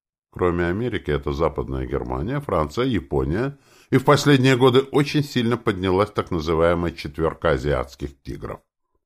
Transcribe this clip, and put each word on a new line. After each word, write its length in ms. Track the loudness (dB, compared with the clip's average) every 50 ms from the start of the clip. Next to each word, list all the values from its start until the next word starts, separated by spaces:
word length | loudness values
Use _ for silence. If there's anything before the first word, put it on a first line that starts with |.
| _ _ _ _ _ _
«Кроме 360 | -6 -2 0 0 0 0 0 -2
Америки, 440 | -2 -2 -4 -4 -4 -4 -4 -2
это 220 | -4 -2 -2 -4 -2
Западная 520 | 0 -2 -2 -2 -2 -6 -6 -4 -6 -6
Германия, 540 | -4 -4 -6 -4 -4 -6 -6 -4 -4 -6 -6
Франция, 460 | -4 -2 -2 0 0 -2 -2 -4 -2
Япония. 720 | -2 -2 -2 -4 -2 -4 -2 -2 -2 -2 -2 -4 -4 -6 _ _ _ _ _ _ 0
И 80 | 0 0
в 80 | 4
последние 500 | 4 4 4 6 4 4 6 6 4 4
годы 240 | 6 6 6 6 6
очень 460 | 2 2 0 0 0 2 0 -2 -2
сильно 320 | -2 -2 -2 0 0 -2 -2
поднялась 520 | -2 -2 -2 0 0 2 2 2 2 0
так 220 | -2 -6 -6 -4
называемая 600 | -4 -4 -2 0 0 2 4 2 2 2 0 -4 -6
четверка 580 | -6 -12 -12 -6 -2 -2 -2 -2 -2 0 0
азиатских 680 | 0 0 0 -2 -2 -2 -2 -6 -10 -12 -12 -12 -12 _
тигров». 400 | -16 -16 -14 -12 -12 -14 -14 -14 _ _ _ _ _ _ _ _ _